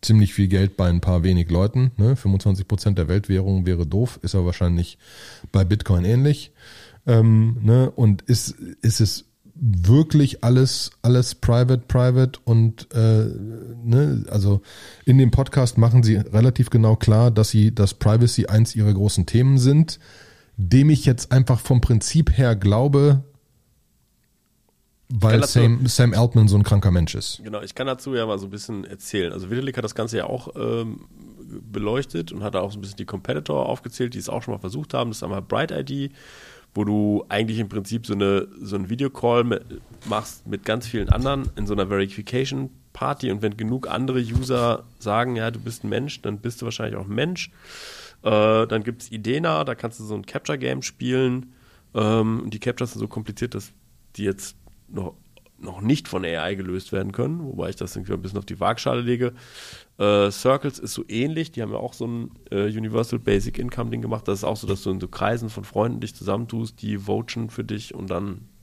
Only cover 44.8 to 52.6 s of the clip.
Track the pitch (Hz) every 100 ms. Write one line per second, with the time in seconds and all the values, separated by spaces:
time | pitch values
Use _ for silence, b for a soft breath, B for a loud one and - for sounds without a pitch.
44.8 | - _ 107 107 123 120 113 117 113 113
45.8 | 107 107 143 - 107 104 113 117 117 113
46.8 | 113 107 101 107 151 180 - B B B
47.8 | B B B B - 107 107 110 113 110
48.8 | 104 117 - 110 107 135 170 156 147 117
49.8 | 117 110 107 104 98 151 - 147 127 131
50.8 | 127 - 123 127 131 127 127 b b b
51.8 | b 113 107 113 110 113 - 107